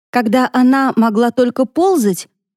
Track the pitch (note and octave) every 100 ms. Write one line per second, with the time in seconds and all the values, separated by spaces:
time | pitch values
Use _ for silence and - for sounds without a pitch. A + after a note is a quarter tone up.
0 | _ B3 A#3 B3+ B3 B3+ B3+ C#4 C4+ A3+
1 | A3+ G#3+ A#3+ B3+ B3 - B3+ D#4 F#4+ F4
2 | G3+ E3+ - _ _